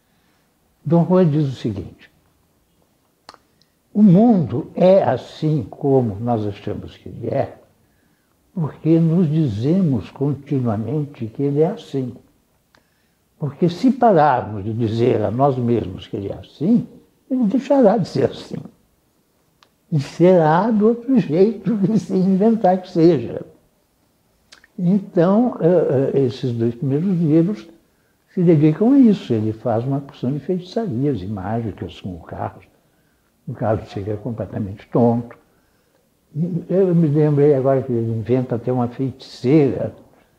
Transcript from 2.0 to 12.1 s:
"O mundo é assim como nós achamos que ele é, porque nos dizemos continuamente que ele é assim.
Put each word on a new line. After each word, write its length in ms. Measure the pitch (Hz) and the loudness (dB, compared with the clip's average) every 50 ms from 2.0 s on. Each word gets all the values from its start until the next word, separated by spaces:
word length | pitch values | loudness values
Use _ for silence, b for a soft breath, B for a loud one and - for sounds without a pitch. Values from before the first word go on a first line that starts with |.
| - - _ _ _ _ _ _ _ _ _ _ _ _ _ _ _ _ _ _ _ _ _ _ _ - - - _ _ _ _ _ _ _ _ _ _ - | -20 -20 _ _ _ _ _ _ _ _ _ _ _ _ _ _ _ _ _ _ _ _ _ _ _ -20 -20 -20 _ _ _ _ _ _ _ _ _ _ 0
"O 100 | 208 214 | 4 6
mundo 680 | 208 165 185 226 247 233 185 151 107 110 120 - - - | 6 8 8 6 6 4 2 2 -2 -4 -6 -8 -8 -2
é 260 | - 180 185 190 196 147 | 2 4 6 6 6 4
assim 640 | 123 127 117 - - - - - 156 156 151 107 | 2 0 -2 -4 -10 -12 -4 -2 -2 0 -2 -4
como 500 | 92 - - - 143 135 135 123 110 95 98 | -6 -10 -6 -2 2 2 2 2 0 -4 -6
nós 260 | 117 120 120 110 107 | -4 -2 -2 -2 -2
achamos 500 | 104 98 - - 107 101 101 90 85 - | -4 -8 -8 -8 -10 -10 -10 -10 -16 -18
que 120 | - - - | -20 -20 -18
ele 180 | - 123 - - | -16 -12 -8 -6
é, 300 | - - 113 - - - _ _ _ _ _ _ _ _ _ _ _ _ _ _ _ _ _ _ - | -4 -4 -4 -6 -8 -18 _ _ _ _ _ _ _ _ _ _ _ _ _ _ _ _ _ _ -8
porque 460 | 190 156 135 - - - 156 165 165 | -6 -6 -6 -6 -6 -2 0 2 2
nos 280 | 165 160 156 175 190 147 | 2 2 2 2 0 0
dizemos 840 | 147 160 160 139 98 101 113 143 165 196 190 156 135 110 90 - | 0 0 0 -2 -2 -2 -2 0 0 0 0 0 0 -2 -4 -8
continuamente 1160 | - - 135 147 143 139 - - 147 135 123 120 107 101 113 113 135 156 147 143 - - 117 | -8 -6 -4 -4 -4 -6 -6 -6 -4 -4 -2 -2 -4 -4 -4 -4 -4 -6 -6 -8 -10 -12 -12
que 160 | 107 110 - 139 | -12 -8 -4 -4
ele 200 | 143 143 147 156 | -2 0 0 0
é 60 | 180 | 0
assim. 460 | 226 - - - - 135 131 123 | -2 -6 -12 -10 -8 -8 -8 -8